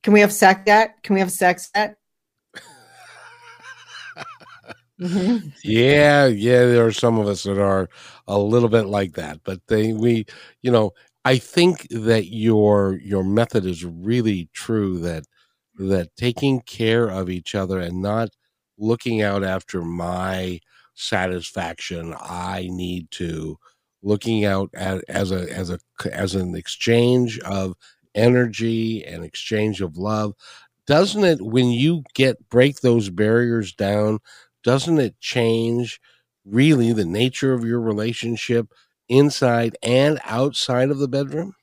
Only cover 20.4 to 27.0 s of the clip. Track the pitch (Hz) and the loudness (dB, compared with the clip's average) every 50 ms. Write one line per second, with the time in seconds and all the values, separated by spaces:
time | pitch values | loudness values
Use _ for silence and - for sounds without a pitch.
20.4 | 92 92 90 82 _ _ _ _ _ _ _ - - - 113 95 92 92 92 90 | -6 -8 -10 -12 _ _ _ _ _ _ _ -12 -6 -4 -2 -2 -2 -2 -4 -6
21.4 | 82 - - 101 85 82 82 - - - 90 85 82 82 80 - - - 90 90 | -10 -10 -10 -8 -8 -8 -10 -12 -12 -12 -10 -10 -10 -12 -14 -14 -14 -12 -10 -10
22.4 | 90 92 92 95 92 90 90 90 90 90 90 90 80 _ - - 92 85 82 80 | -8 -8 -8 -8 -8 -8 -8 -8 -6 -6 -8 -10 -10 _ -12 -8 -8 -8 -8 -8
23.4 | 80 80 78 _ _ _ _ _ _ _ _ _ - 101 104 101 - 117 113 107 | -10 -10 -12 _ _ _ _ _ _ _ _ _ -2 -2 -2 -2 -2 -2 -2 0
24.4 | 104 101 95 95 98 - - - 92 95 95 92 - - - - 101 90 95 92 | 0 0 0 -2 -4 -6 -8 -8 -6 -4 -4 -6 -8 -6 -4 -4 -2 -2 -2 -4
25.4 | 90 - - 98 92 85 90 85 _ _ _ - - 85 - - 98 92 92 98 | -6 -8 -8 -10 -8 -8 -8 -10 _ _ _ -10 -10 -8 -6 -4 -6 -4 -2 -4
26.4 | 90 90 95 95 - - - - - 117 117 117 | -4 -4 -6 -8 -10 -10 -10 -4 0 2 4 4